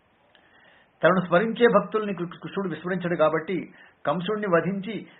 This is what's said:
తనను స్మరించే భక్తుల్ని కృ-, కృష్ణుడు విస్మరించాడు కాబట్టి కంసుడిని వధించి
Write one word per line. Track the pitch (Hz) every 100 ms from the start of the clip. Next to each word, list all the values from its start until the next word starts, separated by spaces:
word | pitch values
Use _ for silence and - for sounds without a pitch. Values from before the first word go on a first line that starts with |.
| _ _ _ _ _ _ _ _ _ _
తనను | 160 185 175
స్మరించే | 175 226 226 233
భక్తుల్ని | 196 - 214 208
కృ-, | 170 175
కృష్ణుడు | - 165 196 190
విస్మరించాడు | 151 175 185 170 165
కాబట్టి | 156 160 220 175 127 - - _ 143
కంసుడిని | 170 180 214 208
వధించి | 170 160 202 156 104 -